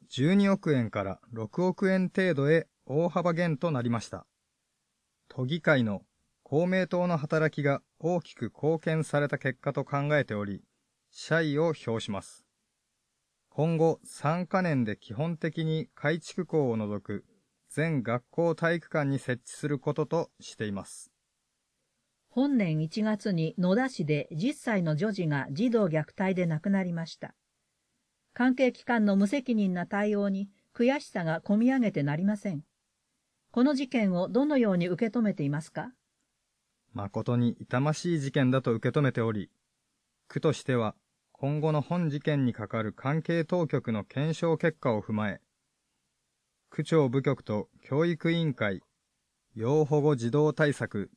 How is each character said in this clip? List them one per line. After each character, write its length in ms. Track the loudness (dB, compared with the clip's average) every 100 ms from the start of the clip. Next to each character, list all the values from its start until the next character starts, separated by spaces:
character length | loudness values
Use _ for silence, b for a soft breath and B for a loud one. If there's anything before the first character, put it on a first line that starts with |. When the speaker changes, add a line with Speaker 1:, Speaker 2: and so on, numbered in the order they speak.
| -4
Speaker 1:
十 280 | 0 4 4
二 140 | 4
億 240 | 2 2
円 180 | 2 2
か 120 | -2
ら 160 | -4 -6 -12
六 340 | -10 -6 -2 -2
億 240 | 0 0
円 200 | 2 0
程 260 | 0 2 2
度 140 | 4
へ 160 | 2 0 _ -4
大 240 | 0 0
幅 240 | 0 0
減 240 | 0 0 0
と 140 | 0
な 100 | 0
り 80 | 0
ま 100 | -2
し 80 | -4
た。 160 | -14 -16 _ _ _ _ _ _ _ _ _ _
都 180 | -6 -2
議 160 | 0
会 220 | 4 4
の 180 | 2 -2 _ _ _ _
公 240 | -2 0 2
明 200 | 0 0
党 200 | 0 0
の 100 | 0
働 360 | 0 0 0
き 100 | 0
が 180 | 0 0 _ -6
大 220 | -2 -2
き 120 | -4
く 120 | -8 -8
貢 340 | -2 0 0
献 240 | 0 -2
さ 160 | 0 0
れ 80 | 0
た 100 | -2
結 220 | -4 -4
果 140 | -4
と 100 | -4
考 320 | -4 -2 2 2
え 60 | 0
て 80 |
お 120 | -4 -4
り、 180 | -8 _ _ _ _ _
謝 300 | -12 -2 0
意 180 | 0 0
を 140 | 0 -2 -4
表 120 | -4
し 120 | -4
ま 100 | -8
す。 240 | -10 -20 _ _ _ _ _ _ _ _ _ _ _
今 280 | -2 0 2
後 220 | 2 2
三 440 | -8 -6 -2 -2 -2
か 140 | 0
年 220 | 2 2
で 140 | 0 -4
基 160 | -8
本 240 | -6 -4 -4
的 280 | -6 -4 -2
に 240 | -2 -6 -4
改 240 | -2 -2
築 260 | -6 -8 -2
校 240 | 0 0
を 60 | 0
除 240 | -2 -6
く 240 | -8 -10 -10 _ _ _ -10
全 340 | -4 -2 -2
学 200 | -2 -4 _
校 260 | -2 0 0
体 220 | 0 -2
育 120 | -2
館 200 | -2 -2
に 100 | -2
設 120 | -4
置 80 | -6 -6
す 220 | -8 -4
る 120 | -4
こ 140 | -4
と 120 | -4 -2
と 260 | -2 -4 _
し 160 | -16 -8
て 120 | -6
い 40 |
ま 140 | -6 -10
す。 260 | -16 -20 _ _ _ _ _ _ _ _ _ _ _ _
Speaker 2:
本 260 | -2 2 2
年 240 | 2 0
一 200 | -2 -2
月 320 | -2 -2 -2
に 220 | 0 -2 0
野 180 | 2 2
田 140 | 0
市 160 | -2 0
で 220 | 0 -2
十 220 | -4 -4
歳 300 | -4 -2 0
の 120 | 0 0
女 160 | -2
児 160 | -2 -2
が 200 | -2 -2
児 200 | -2 0
童 160 | 2 2
虐 180 | 0 -4 -4
待 180 | -2 0
で 100 | 0
亡 140 | -2
く 80 | 0
な 140 | 0
り 100 | -2
ま 120 | -6 -8
し 120 | -12
た。 160 | -16 -18 _ _ _ _ _ _ _ _ _
関 200 | 0 2
係 180 | 4 2
機 120 | 0
関 220 | -2 2 4
の 100 | 4
無 120 | 4
責 280 | 0 0 0
任 180 | 0
な 140 | -2 -4
対 280 | -2 0 0
応 140 | 0
に 200 | -2 -6 b b 0
悔 240 | 0 0
し 80 | -4
さ 160 | -4
が 180 | -2 -2
こ 160 | 0 2
み 160 | 4
上 60 | 4
げ 120 | 2
て 120 | 0
な 120 | 0 0
り 80 |
ま 140 | 0 -2
せ 160 | -4
ん。 80 | -8 -10 _ _ _ _ _ _ _ _
こ 140 | 2
の 100 | 2
事 140 | 2 -2
件 260 | 0 0
を 160 | 0 0
ど 160 | 2 2
の 140 | 4
よ 140 | 4
う 40 | 2
に 100 | 0
受 220 | 0 -2
け 80 | 0
止 60 |
め 100 | 0
て 80 | 0
い 60 | -2
ま 120 | -2
す 100 | -6
か？ 200 | -10 -10 -14 _ _ _ _ _ _ _ _ _
Speaker 1:
誠 440 | -10 -8 -6 -2 2
に 180 | 2 0
痛 200 | -4 0
ま 140 | 0
し 220 | -2 -2 -2
い 40 |
事 120 | 0
件 200 | 2 2
だ 100 | 2
と 100 | 2
受 180 | 0 0
け 80 | 2
止 20 |
め 100 | 0
て 100 | 0
お 100 | -2
り、 180 | -2 -8 _ _ _ _ _ _ _ -10
区 140 | -2
と 120 | 0
し 100 | 0
て 120 | 0 0
は 200 | 0 -4 _ _ _
今 280 | -8 -4 0
後 120 | 0
の 100 | 0
本 280 | 0 0 0
事 100 | -2
件 260 | 0 2 2
に 80 |
か 140 | 0 -4
か 160 | -4
る 100 | -4
関 300 | -4 -2 -2
係 220 | 0 0 0
当 200 | 0 0
局 260 | -2 -2
の 120 | -4
検 320 | -4 -4 -2 0
証 220 | 0 0
結 200 | 0 0
果 140 | -2
を 80 | -2
踏 120 | -2
ま 160 | -2 -2
え、 120 | -6 _ _ _ _ _ _ _ _ _ _ _ _ _
区 140 | -8
庁 260 | 2 2 4
部 140 | 2
局 200 | 0 -2
と 260 | -4 -6 -6 _
教 240 | -6 -2 0
育 260 | 0 -2
委 40 | 0
員 180 | 0
会、 280 | 0 -2 -4 _ _ _ _ _ _ _ -4
要 300 | 0 2 4
保 160 | 4
護 140 | 4 2
児 140 | 0
童 240 | 2 2
対 200 | 2 0
策 360 | 0 -4 -6 -8